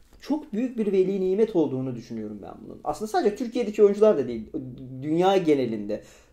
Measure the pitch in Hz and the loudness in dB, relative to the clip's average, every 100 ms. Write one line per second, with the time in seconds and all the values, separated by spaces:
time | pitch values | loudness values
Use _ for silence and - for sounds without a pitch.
0 | _ - - 302 - 202 254 240 208 190 | _ -20 -6 -6 -4 -4 -4 -2 0 2
1 | 185 196 185 196 214 180 139 131 131 117 | 2 2 0 2 2 2 0 0 -6 -8
2 | - 113 107 104 90 - - - - - | -10 -10 -10 -12 -14 -16 -16 -12 -8 -6
3 | 214 370 226 208 240 247 214 214 208 202 | -2 0 0 0 -4 -2 -2 6 6 8
4 | 214 165 123 117 107 156 131 131 127 131 | 4 4 0 -6 -8 -10 -10 -14 -14 -10
5 | 147 160 185 190 156 147 120 110 104 107 | -4 2 4 4 4 2 2 -4 -6 -8
6 | - - _ | -8 -20 _